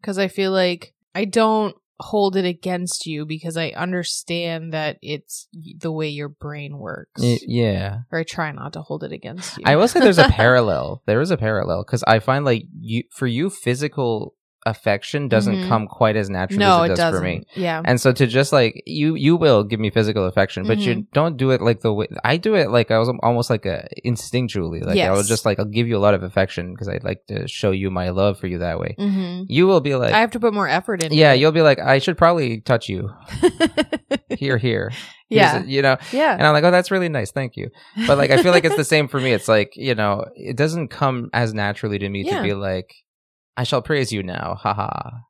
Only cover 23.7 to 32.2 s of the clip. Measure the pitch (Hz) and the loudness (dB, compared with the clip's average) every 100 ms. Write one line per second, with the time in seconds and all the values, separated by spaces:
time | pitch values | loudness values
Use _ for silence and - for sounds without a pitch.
23.7 | 82 - - - 113 - 127 120 104 82 | -6 -8 -8 -4 -4 -4 -4 -2 -4 -4
24.7 | 85 92 95 92 98 101 113 113 98 104 | -6 -2 0 2 2 2 0 0 -2 -2
25.7 | 107 117 110 101 98 92 98 95 - 87 | 0 0 2 4 2 0 0 0 -2 -10
26.7 | 92 98 92 95 95 _ 101 90 - 104 | -10 -8 -6 -6 -8 _ -8 -8 -2 -2
27.7 | 95 95 92 90 90 101 98 95 90 87 | 0 -2 -4 -4 0 0 0 -6 -4 -4
28.7 | 85 85 - 202 190 180 180 190 131 185 | -4 -6 -4 -4 -2 -4 -8 -4 2 4
29.7 | 185 139 131 117 214 220 240 233 208 175 | 4 2 -2 2 2 2 0 -2 0 0
30.7 | 160 190 190 160 156 156 131 151 160 156 | -2 -2 -4 0 6 6 8 4 6 4
31.7 | 135 104 135 135 160 | 4 2 2 2 2